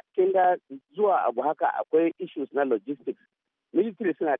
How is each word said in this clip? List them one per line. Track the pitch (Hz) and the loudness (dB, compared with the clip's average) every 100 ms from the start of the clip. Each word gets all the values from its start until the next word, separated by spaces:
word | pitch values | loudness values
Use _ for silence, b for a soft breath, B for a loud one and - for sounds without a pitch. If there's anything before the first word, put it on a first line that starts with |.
| - | -4
kin | - 185 | 0 2
ga | 190 180 175 - 135 _ 180 | 4 2 2 -4 -18 _ -2
zuwa | 208 170 | 2 2
abu | 120 117 | 0 -2
haka | 139 156 151 - | -4 -2 -2 -4
akwai | 107 156 165 - | 0 0 0 -2
issues | 175 - 135 | -10 -8 -6
na | 135 | -2
logistics. | 135 110 107 143 - - _ _ _ _ _ | 0 -2 -4 -10 -10 -10 _ _ _ _ _
Military | - 220 185 196 151 | -2 -2 -4 -6 -4
suna | 160 | -2